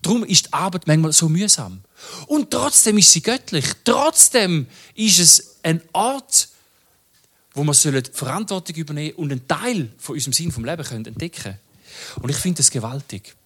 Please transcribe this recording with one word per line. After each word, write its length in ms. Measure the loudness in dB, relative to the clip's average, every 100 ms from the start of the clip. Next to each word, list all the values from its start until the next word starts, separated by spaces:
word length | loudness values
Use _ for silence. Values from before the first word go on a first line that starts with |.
Darum 220 | 0 -2
ist 220 | 2 0 0
die 60 |
Arbeit 340 | -4 -2 -4 2
manchmal 260 | 2 4
so 160 | 2 2
mühsam. 540 | 0 2 0 0 -12 _ _ -18 -18 -2
Und 240 | -2 0
trotzdem 480 | -2 2 2 4 6
ist 140 | 6
sie 100 | 4
göttlich. 420 | 2 -4 -2 -4 -2 -2
Trotzdem 840 | 0 2 2 4 4 6 2 0 -2 -10 -20
ist 240 | -4 2 4
es 380 | 6 6 2 _
ein 180 | -2 -2 -2
Ort, 560 | -2 -2 -2 0 0 0 _ _ _ _ _ _ _ _ _ _
wo 100 | -4
wir 80 | 0
sollen 320 | 2 2 0 -4
Verantwortung 640 | -8 -6 -6 -6 -8 -8 -10
übernehmen 380 | -8 -6 -8 -6
und 160 | -6
einen 160 | -6 -4
Teil 420 | -4 -2 -4 -4 -8
von 200 | -12 -8
unserem 180 | -4
Sinn 180 | -2 -4
vom 120 | -6
Leben 200 | -6 -6
können 220 | -8 -10 -10
entdecken. 520 | -10 -10 -10 -12 -12 _ _ _ -18 -14 -10
Und 80 | -6
ich 80 | -4
finde 220 | -2 0
das 120 | 0
gewaltig. 640 | 0 -6 -10 -12 -16 -16 _